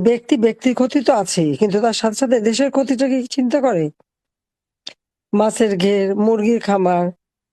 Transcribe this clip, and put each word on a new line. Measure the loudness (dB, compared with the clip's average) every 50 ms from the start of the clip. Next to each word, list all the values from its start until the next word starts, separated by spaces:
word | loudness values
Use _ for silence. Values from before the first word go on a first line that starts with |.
| 2 2
ব্যক্তি, | 0 0 0 -2 0 2
ব্যক্তির | 2 2 0 0 -2 -2 0
ক্ষতি | 0 0 0 0 0
তো | 2 2 2
আছেই, | 2 0 -2 -2 -2 0 0 0 0
কিন্তু | 0 0 0 0
তার | 0 0 0 0
সাথে | -2 -4 -2 -2
সাথে | -2 0 0 2
দেশের | 2 0 0 0 0 0
ক্ষতিটা | 0 0 -2 0 0 -2 0 0
কি | -2 -2 -4 -4
চিন্তা | -4 -2 -2 0 0 0
করে? | 0 0 0 0 -2 -4 -6 _ _ _ _ _ _ _ _ _ _ _ _ _ _ _ _ _ _ -20 -20 _ _ _ _ _ _ _ 0
মাছের | 0 0 0 0 0 0 0 0 0
ঘের, | 0 0 2 0 0 0 0
মুরগির | 0 0 0 2 2 2 0 0 0
খামার, | 0 0 0 0 2 2 2 0 0 -2 -4 _ _ _ _ _ _ _